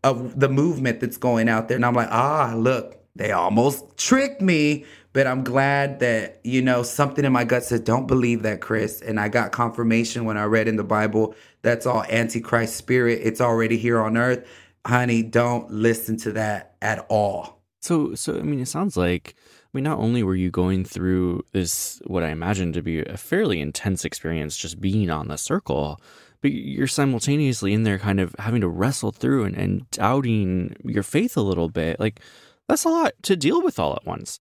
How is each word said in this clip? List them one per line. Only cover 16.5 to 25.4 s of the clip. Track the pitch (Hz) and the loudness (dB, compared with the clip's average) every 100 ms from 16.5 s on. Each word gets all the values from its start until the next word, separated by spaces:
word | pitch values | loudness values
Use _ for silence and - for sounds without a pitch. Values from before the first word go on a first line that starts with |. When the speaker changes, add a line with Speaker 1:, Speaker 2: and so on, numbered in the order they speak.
| 101 - _ | -4 -8 _
Speaker 1:
at | 104 107 - | -4 -4 0
all. | 107 104 90 82 _ _ _ | 2 2 -2 -10 _ _ _
Speaker 2:
So, | - 165 143 | -2 0 0
so, | - - - | -4 -6 -4
I | |
mean, | 151 143 | -2 -4
it | 127 | -4
sounds | 156 196 - | -4 -2 0
like, | 90 90 - - | 0 0 -6 -20
I | _ _ _ | _ _ _
mean, | 135 | -4
not | 143 156 | -2 0
only | 110 120 | 0 0
were | 98 92 | 0 0
you | 92 | 0
going | 87 90 95 92 | 0 2 0 -2
through | - 92 92 90 87 - | -4 0 2 0 -2 -4
this, | 98 87 - - - - | -4 -2 -4 -6 -10 -6
what | 92 | -2
I | 82 | -2
imagine | 78 87 98 90 | -2 -2 0 0
to | 82 | -2
be | 76 80 | -4 -4
a | - 95 | -4 -10
fairly | - 175 202 87 | -4 0 0 -2
intense | 73 - 104 92 82 | -4 -4 -4 -2 -4
experience, | - 80 82 76 - | -6 -6 -4 -6 -8
just | 82 85 | -10 -4
being | 95 107 92 | -2 0 0
on | 78 73 | -2 -6
the | |
circle, | 76 | -8